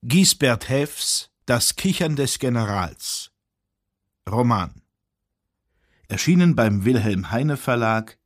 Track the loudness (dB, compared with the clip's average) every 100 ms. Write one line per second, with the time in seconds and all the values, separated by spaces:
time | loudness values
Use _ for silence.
0 | 2 4 4 4 2 0 -2 -2 -2 -6
1 | -6 -6 -6 _ -2 0 0 -2 -2 0
2 | -2 0 -2 -2 -2 0 -2 -2 -4 -8
3 | -10 -10 -12 _ _ _ _ _ _ _
4 | _ _ -6 0 2 2 -2 -10 _ _
5 | _ _ _ _ _ _ _ _ _ _
6 | _ -6 2 4 4 4 2 2 2 2
7 | 0 -2 -2 -2 -2 -2 -2 0 0 -2
8 | -4 -16